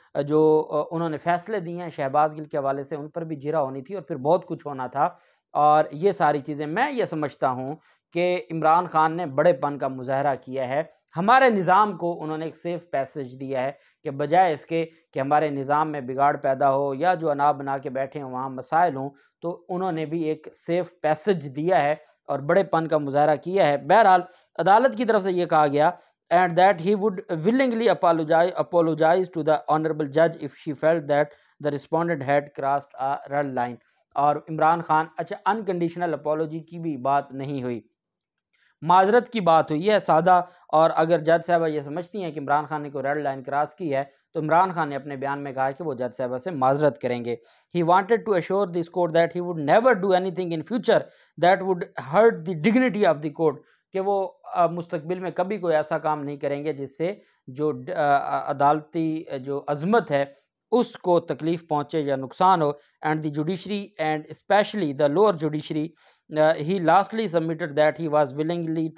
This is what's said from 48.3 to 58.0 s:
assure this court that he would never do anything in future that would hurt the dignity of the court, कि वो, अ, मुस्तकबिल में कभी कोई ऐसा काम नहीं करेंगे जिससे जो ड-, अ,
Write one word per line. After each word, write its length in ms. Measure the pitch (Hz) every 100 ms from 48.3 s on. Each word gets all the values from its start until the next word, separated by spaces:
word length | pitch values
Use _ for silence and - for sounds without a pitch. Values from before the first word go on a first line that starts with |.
| 185
assure 280 | 160 190 196
this 160 | 175 170 180
court 180 | 175 165
that 220 | 165 175
he 80 | 175
would 160 | 170 139
never 260 | 190 254 220
do 120 | 196 180
anything 340 | 190 165 180 165
in 100 | 151
future 300 | 233 208 175 - _ _ -
that 280 | 170 190 190
would 180 | 180 - - 127
hurt 320 | 170 233 180 160
the 100 | 165 165
dignity 380 | 226 254 196 190
of 180 | 147 151
the 80 | 143
court, 160 | 160 143 - _ _
कि 60 | 190
वो, 220 | 190 202 190 - - 180
अ, 120 | 170
मुस्तकबिल 520 | 175 165 175 151 185
में 120 | 180
कभी 260 | 170 185 208
कोई 160 | 170
ऐसा 240 | 156 151 160
काम 220 | 156 151
नहीं 180 | 143 143
करेंगे 360 | 143 143 151
जिससे 460 | 139 135 - 165 208 _ _ -
जो 220 | 131 151
ड-, 180 | 127 127
अ, 120 | 165